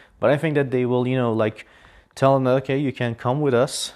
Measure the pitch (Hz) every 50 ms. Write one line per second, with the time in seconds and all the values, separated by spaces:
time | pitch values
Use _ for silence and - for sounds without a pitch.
0 | - _ _ - - 113 139 147 151 160 147 147 139 127 120 127 123 120 123 123
1 | 123 123 127 131 123 117 110 110 110 107 - - - _ - - - - - -
2 | _ _ - - - 135 135 135 131 127 127 135 135 - 135 139 151 135 120 -
3 | 123 120 113 113 - 123 127 147 151 143 123 117 127 151 - - - - -